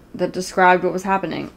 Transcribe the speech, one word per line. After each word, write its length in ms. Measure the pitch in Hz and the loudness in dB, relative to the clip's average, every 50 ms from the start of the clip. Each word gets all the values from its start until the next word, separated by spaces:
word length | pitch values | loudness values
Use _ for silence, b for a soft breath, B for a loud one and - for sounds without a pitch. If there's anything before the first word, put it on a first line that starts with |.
| - _ - | -20 _ -6
that 180 | - 180 175 | -4 -4 -4
described 520 | - 180 185 - - 190 185 180 185 180 175 | -4 -6 -8 -4 0 4 6 6 6 4 2
what 100 | 180 165 | -2 -2
was 100 | 185 190 | -2 -2
happening, 480 | 196 190 190 185 160 - - 143 - - | -2 -2 -2 -2 -4 -6 -6 -8 -8 -4